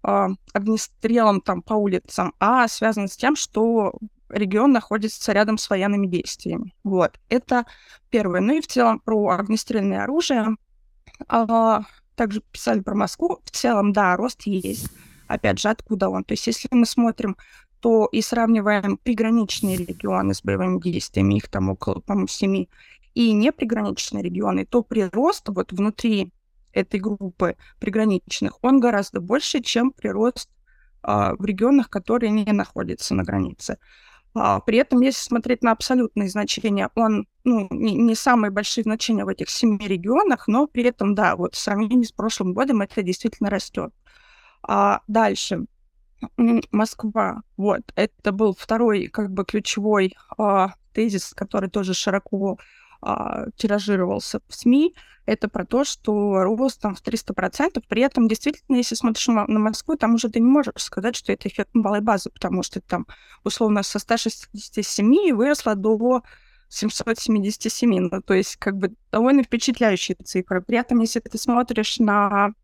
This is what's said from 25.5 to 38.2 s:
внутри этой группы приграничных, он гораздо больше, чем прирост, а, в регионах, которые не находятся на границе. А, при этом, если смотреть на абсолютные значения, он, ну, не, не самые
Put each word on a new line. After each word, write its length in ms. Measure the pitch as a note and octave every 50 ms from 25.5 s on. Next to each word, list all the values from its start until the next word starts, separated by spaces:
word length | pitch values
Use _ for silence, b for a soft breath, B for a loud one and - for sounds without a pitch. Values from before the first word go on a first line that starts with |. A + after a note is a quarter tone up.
| G3 F3+ F#3 -
внутри 600 | F#3 F#3 G3+ G#3+ G#3 - - A#3 G#3+ G3+ F#3+ F3+ _ _ _ _ _ _ _ _
этой 280 | _ G3 F#3+ _ - G3
группы 560 | F#3+ A3 G#3 - G3+ F#3 - _ F#3+ E3+ F3+ b b b b b
приграничных, 800 | - G3+ F#3+ A3 A3 A3 F#3+ F#3 _ - - - G3+ - - _
он 180 | - B3+ C4+ C4+
гораздо 400 | A#3 A#3+ G#3+ G3+ G3 - - G3
больше, 400 | F3 F3+ A3+ D4 - - - C#4
чем 300 | A#3 - - A#3 A#3+ C4+
прирост, 560 | - - - G#3 F#3 G3+ A3 B3 - - - _ _ _ _ _ _ _ _ _ _ _
а, 320 | - - G#2 G#2 G2+ F#2+ -
в 100 | - F#3+
регионах, 460 | G#3 G3+ F#3 A3 B3+ C#4+ C#4 A#3 -
которые 400 | - G3+ - - A3+ A#3+ A#3+ G#3+
не 200 | G#3+ A3 G3+ G#3+
находятся 600 | G#3 G3+ F#3+ - _ - E3 - - - - - -
на 80 | G2 F2+
границе. 540 | - G2 G2 F#2 - - _ - - G3+ b b b b b b b b b b b _ A3+
А, 220 | - G#3 G3 F#3+
при 180 | - - G#3+ A#3+
этом, 220 | D4 _ C4+ B3
если 200 | B3+ C4+ C4 -
смотреть 420 | - - A#3+ A#3 - - B3 -
на 100 | - A#3
абсолютные 560 | A3 - - - B3+ B3+ A#3+ A3 _ G#3 G3+ F#3
значения, 640 | F#3+ G#3 G#3 G3+ - - - A3 G3+ G3 F#3+ - _
он, 320 | A3+ A3+ A3 G#3+ G3+ G#3 _ _ _ _
ну, 240 | B3+ A#3+ A3 G3 F#3+
не, 240 | - - A3 A3 F#3+
не 200 | - A#3 A#3 A3+
самые 360 | -